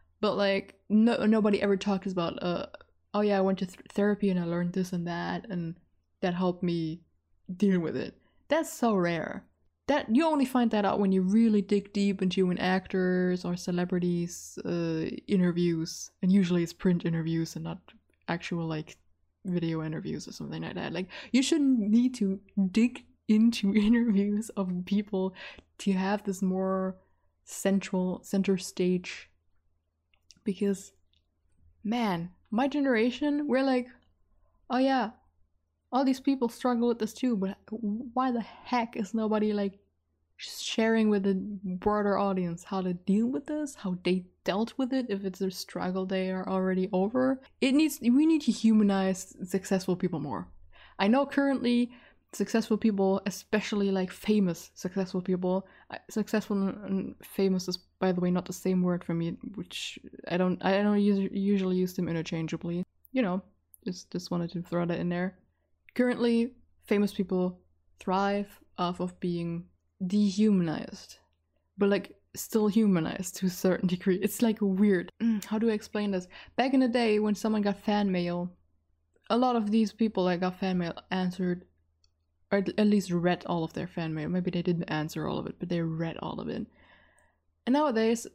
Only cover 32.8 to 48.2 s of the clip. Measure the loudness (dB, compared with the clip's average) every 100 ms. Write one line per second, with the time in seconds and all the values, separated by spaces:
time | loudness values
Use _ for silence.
32.8 | 2 4 2 0 0 0 0 2 2 0
33.8 | -2 -12 _ _ _ _ _ _ -4 0
34.8 | 2 2 -2 -8 _ _ _ _ _ _
35.8 | -2 0 2 2 0 0 -2 -2 -2 2
36.8 | 0 0 -4 -2 -2 0 -2 -6 -12 -6
37.8 | -4 -4 -4 -2 0 -2 -6 -12 -4 -2
38.8 | -2 -4 -4 -2 0 0 0 0 -2 -6
39.8 | _ _ _ _ _ -18 -16 -10 -6 0
40.8 | 2 4 4 4 2 0 -2 -8 -6 -2
41.8 | 0 2 2 2 2 0 -2 -6 -6 -4
42.8 | -2 -2 0 2 2 -2 -4 -6 -6 -6
43.8 | -6 -4 -2 -2 -4 _ -4 -2 -2 -2
44.8 | -2 -2 -2 -4 -6 -4 -6 -6 -10 -6
45.8 | -4 -4 -2 -2 -2 -4 -2 0 0 0
46.8 | 0 0 0 0 0 0 -6 -2 2 4
47.8 | 2 2 4 6